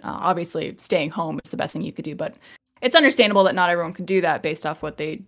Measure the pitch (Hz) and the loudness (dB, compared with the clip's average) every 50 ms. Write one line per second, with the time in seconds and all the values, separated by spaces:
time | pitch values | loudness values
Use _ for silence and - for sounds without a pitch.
0 | - - - - - 175 185 170 170 160 - 165 156 - - - - - 214 170 | -10 -10 -8 -4 0 0 0 0 -2 -4 -4 -4 -4 -6 -8 -8 -4 -2 0 0
1 | 151 156 - - 170 160 156 143 - - - - - - - 156 170 - - - | 0 -2 -4 -6 -6 -6 -6 -6 -6 -6 -6 -4 -4 -4 -4 -6 -8 -8 -8 -10
2 | 156 156 147 - 156 170 - - _ - - - _ _ _ - - 254 254 330 | -10 -10 -8 -6 -8 -8 -8 -12 _ -20 -20 -20 _ _ _ -4 0 4 4 6
3 | 294 262 - - 226 208 202 196 190 185 - 185 180 175 175 175 170 160 185 - | 6 6 6 6 4 4 6 6 4 4 4 2 2 2 2 0 0 -4 -6 -8
4 | 180 170 190 185 175 165 151 135 - 156 156 160 - 156 156 - - 151 147 - | -4 0 0 2 2 2 0 0 -2 -4 -4 -4 -4 -6 -6 -6 -8 -10 -8 -6
5 | 151 156 156 - - | -6 -8 -8 -10 -12